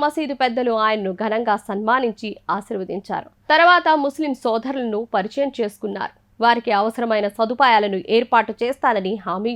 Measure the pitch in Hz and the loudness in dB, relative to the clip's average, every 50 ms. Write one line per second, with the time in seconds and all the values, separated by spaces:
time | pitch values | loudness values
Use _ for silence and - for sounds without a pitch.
0 | 294 302 294 320 311 254 277 - 262 247 233 254 254 240 226 220 214 220 220 220 | -2 -2 -2 -4 -4 -4 -2 -2 -2 0 0 -2 -2 0 0 2 2 0 0 0
1 | 196 190 180 - 214 220 214 226 240 226 202 202 - - 196 202 214 220 247 262 | -2 -4 -4 -4 -4 -2 -2 -2 0 0 -2 -2 -2 -6 -6 -4 0 0 0 2
2 | 262 226 208 - 226 208 202 - _ - 180 202 202 - 190 190 190 - 170 196 | 0 -2 -4 -6 -10 -10 -12 -10 _ -6 -6 -6 -6 -8 -8 -8 -6 -6 -8 -10
3 | - - 190 165 - - _ _ _ - 302 311 339 349 359 349 339 330 311 302 | -8 -8 -8 -8 -8 -12 _ _ _ 2 4 6 6 6 6 6 6 4 2 2
4 | 277 285 277 - 311 285 262 - - 240 220 226 220 262 269 269 247 226 208 208 | 2 -2 -4 -4 -4 -4 -4 -4 -2 -2 -2 -2 -2 -4 -6 -4 -4 -4 -4 -6
5 | 233 - - 196 185 220 - 277 277 269 269 - 226 208 208 _ - 202 196 190 | -6 -4 -4 -4 -4 -2 -4 -4 -4 -4 -2 -4 -6 -6 -6 _ -10 -8 -6 -6
6 | 208 - - _ _ _ _ - 220 233 233 233 - 233 208 202 208 226 220 - | -6 -6 -8 _ _ _ _ 0 2 2 2 2 0 0 0 0 0 0 -2 -4
7 | 240 226 220 208 208 202 202 - 226 220 247 240 277 247 226 208 208 202 196 185 | -2 0 0 0 0 -2 -2 -2 -2 -2 2 2 4 4 6 4 4 2 -2 -4
8 | - - 220 233 247 - 247 226 208 - 208 - 233 240 277 - - 262 226 196 | -2 0 0 0 2 2 2 2 2 0 -4 -4 -4 -4 -4 0 0 0 0 0
9 | 185 190 220 208 190 180 175 190 208 233 240 | -2 -4 -6 -6 -6 -6 -6 -4 -4 -6 -6